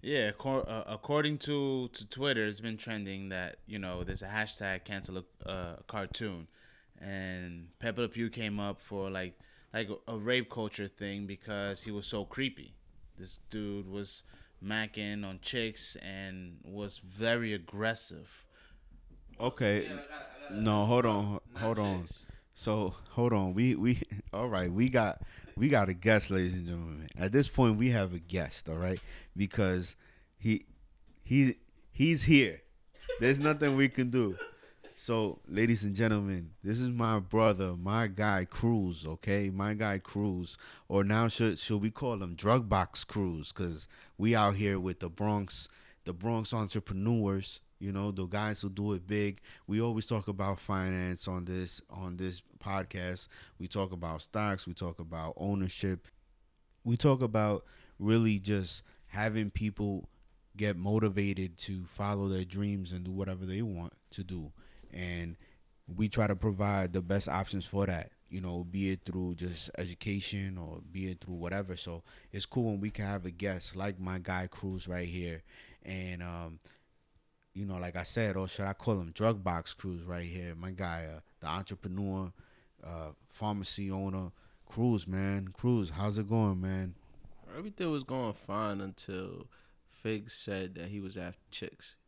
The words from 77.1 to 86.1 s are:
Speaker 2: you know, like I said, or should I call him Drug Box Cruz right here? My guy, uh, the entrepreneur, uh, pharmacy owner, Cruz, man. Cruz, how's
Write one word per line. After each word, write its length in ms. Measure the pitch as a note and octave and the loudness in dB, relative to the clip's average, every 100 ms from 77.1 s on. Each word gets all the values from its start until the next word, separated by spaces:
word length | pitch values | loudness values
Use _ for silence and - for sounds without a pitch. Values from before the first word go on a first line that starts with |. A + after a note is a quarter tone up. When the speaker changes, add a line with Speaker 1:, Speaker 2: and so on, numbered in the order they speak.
| _ _ _ _ | _ _ _ _
Speaker 2:
you 100 | F#2 | -8
know, 120 | G2 F#2 | -4 -4
like 200 | F2+ F2 | -4 -4
I 60 | |
said, 340 | F2 - A2 F#2+ | -4 0 0 0
or 120 | F#2 | -4
should 180 | - G2 | -4 -4
I 60 | |
call 200 | G2 - G2+ | -2 0 0
him 120 | E2+ | 0
Drug 300 | D#2+ A2 G#2+ | 0 2 2
Box 300 | F#2 E2+ - | 0 -2 -4
Cruz 280 | - F#2+ F2 | -8 -6 -6
right 220 | E2+ F2 F2 | -6 -6 -6
here? 280 | F2+ F2 | -6 -8
My 160 | E2 F2+ | -8 -8
guy, 340 | F#2 F#2 E2 D#2+ D#2 | -4 -4 -4 -6 -10
uh, 40 | - _ | -16 _
the 60 | D#2 | -4
entrepreneur, 840 | F2 F#2+ F#2 G2+ F#2 G2+ F#2+ F2+ - - - _ _ | -4 -4 -8 -6 -4 -2 -2 -4 -8 -20 -20 _ _
uh, 260 | - E2+ D#2 D2+ _ | -12 -10 -10 -12 _
pharmacy 600 | - G#2+ G2+ F#2+ - G2 | -6 -2 -2 -4 -4 -4
owner, 400 | F#2+ G2 F#2+ F2+ - - - - | -2 -2 -2 -6 -10 -20 -20 -12
Cruz, 400 | - B2 A2 F2+ | 0 2 2 0
man. 420 | F#2 G2 G2 F#2+ | -2 0 -2 -4
Cruz, 380 | - B2 A#2+ F#2 | -2 2 2 2
how's 280 | D#2 G#2 | -2 -2